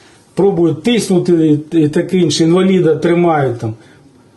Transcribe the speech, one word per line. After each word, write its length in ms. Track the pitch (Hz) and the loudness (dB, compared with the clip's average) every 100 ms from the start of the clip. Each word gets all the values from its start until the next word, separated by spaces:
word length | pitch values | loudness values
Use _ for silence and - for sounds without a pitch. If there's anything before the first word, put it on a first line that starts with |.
| - _ _ | -20 _ _
пробують 500 | - 196 170 165 151 | -2 0 2 0 0
тиснути 760 | 240 233 - 180 175 170 156 147 - | -2 -2 0 0 2 2 2 0 -2
і, 120 | 165 | 0
і 60 | 147 | 0
таке 280 | 175 - 185 | 0 -2 0
інше. 260 | 160 - | 0 0
Інваліда 520 | 165 180 190 185 160 147 | 0 2 2 2 0 0
тримають 640 | 170 175 175 151 131 117 | 0 0 0 0 -2 -4
там 140 | 113 110 - - - _ _ | -8 -10 -18 -20 -20 _ _